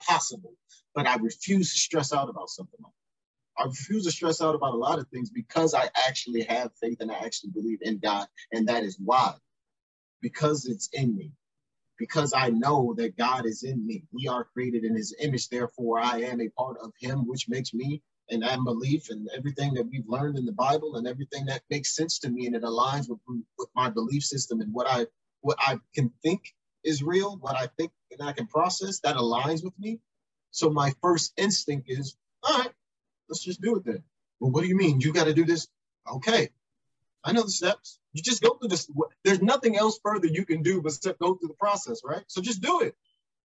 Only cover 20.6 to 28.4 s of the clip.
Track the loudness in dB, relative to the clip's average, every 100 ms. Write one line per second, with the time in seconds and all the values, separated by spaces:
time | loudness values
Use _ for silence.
20.6 | 2 2 0 -4 -6 -6 -8 -6 -4 -6
21.6 | -4 -6 -4 -2 -2 -2 -4 -4 -2 -2
22.6 | -2 0 2 0 -4 -8 -8 -10 -10 -12
23.6 | -8 -2 0 0 0 -2 -2 -4 -4 -4
24.6 | -2 -2 0 0 0 _ _ _ -2 0
25.6 | 0 0 _ -2 -2 0 0 0 -4 _
26.6 | _ _ -2 -2 2 2 0 -4 -4 -2
27.6 | -4 -4 -6 _ _ -8 -8 -6